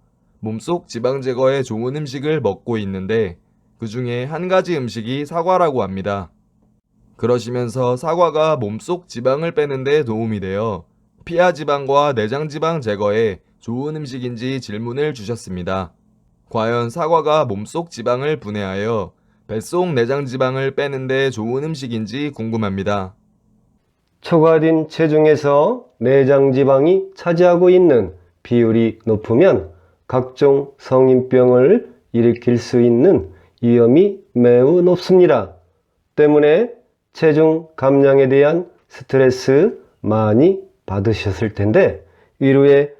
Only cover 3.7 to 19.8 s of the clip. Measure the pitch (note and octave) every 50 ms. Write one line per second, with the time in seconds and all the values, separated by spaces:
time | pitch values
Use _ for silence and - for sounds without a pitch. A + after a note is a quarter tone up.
3.7 | _ - A#2 G#2+ G#2 B2+ B2 A#2+ A#2+ B2 B2+ D3 D#3 D#3 F3+ F3+ F#3 F#3 F3+ F3
4.7 | F3 C#3+ B2 A2 G2 A#2 G#2+ A#2 C3 C#3+ D3 D3 D#3+ E3+ E3+ F#3 F#3 F3+ F3 D3+
5.7 | C3 B2 G2 F#2 F#2+ F#2+ F#2 G2+ G2+ G2 F2 - _ _ _ _ _ _ _ _
6.7 | _ _ _ _ _ _ _ _ _ - A2+ A#2 B2 A#2+ G#2+ A#2+ B2 B2 B2 A#2
7.7 | G#2+ C3 B2+ B2 B2 B2+ F3 D#3 E3 F3 F3 D#3+ D3 D#3 D#3 D#3 D3+ C3+ A2 G2+
8.7 | A2 G#2+ - - F3+ E3+ - - - B2 B2 C3 C3+ D3 E3 E3+ E3 D#3 D3 C#3+
9.7 | C3+ C3 C3 C#3 D3 D#3 C3+ A2+ A2 A2 A2+ A2+ G#2+ G2+ F#2+ F#2+ F#2+ G2+ A2+ A2+
10.7 | G2 E2+ - _ _ _ _ _ _ _ - - E3 E3+ F3+ F3+ F3 C#3+ D#3 D3
11.7 | C#3+ C#3+ C#3 C3 C#3 C#3+ D3 D3 C3 A2 G#2+ G#2+ B2 C#3+ D#3 D3+ C#3+ D#3 D#3+ D#3+
12.7 | E3+ D#3 A#2 A2 G#2 G2 G#2 G2+ G#2 A2 A2+ G#2+ F2+ - _ _ _ _ - A2+
13.7 | A#2 B2+ C#3 D3+ D#3 D#3 D3+ C3 C3+ C3 B2 B2 A#2+ A2 B2 C3 C3+ C3 A#2+ -
14.7 | G2+ G#2+ A#2 A#2+ A#2+ C#3 D3+ D#3 C#3+ A#2+ G2 A2 A#2+ A2+ - F#2 F#2 F2+ E2+ F#2+
15.7 | F#2+ F#2+ F#2 E2+ _ _ _ _ _ _ _ _ _ _ _ _ - A2+ A2 A#2
16.7 | A#2+ A#2+ A#2+ A#2 A#2 E3+ D#3 D#3+ E3+ D#3+ D3 D3+ D3+ D#3 D3 A#2 G2 G#2 G#2+ -
17.7 | - E3 E3+ - - A#2+ A2 A#2+ B2 B2+ C#3 D3+ D#3 D3+ - G#2 G#2 G#2 G2+ F#2+
18.7 | F#2+ G2+ G#2 A2+ A#2 G#2 F2+ E2+ _ _ _ _ _ _ _ - G#2+ A2 G#2+ -
19.7 | E3 F3+